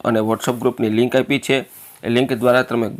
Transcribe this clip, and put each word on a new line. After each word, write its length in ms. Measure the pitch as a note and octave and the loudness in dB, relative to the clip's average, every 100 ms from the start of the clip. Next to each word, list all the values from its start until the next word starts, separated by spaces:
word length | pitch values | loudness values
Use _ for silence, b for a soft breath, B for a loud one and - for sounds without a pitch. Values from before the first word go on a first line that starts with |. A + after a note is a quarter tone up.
અને 160 | - A2+ | -2 0
WhatsApp 380 | A2 A2 - B2 | 0 0 -2 -2
ગ્રુપની 320 | A#2+ A#2+ A2+ | -2 0 0
લિંક 260 | A2 B2 C3 | 2 2 2
આપી 240 | B2+ C#3 | 0 -2
છે. 260 | - C3+ - B B B | 0 -2 -2 B B B
એ 60 | - | -2
લિંક 240 | A#2 C3 | 0 0
દ્વારા 300 | B2+ B2 B2 | 0 2 2
તમે 260 | B2+ A#2+ A2 - | 2 -2 -4 -6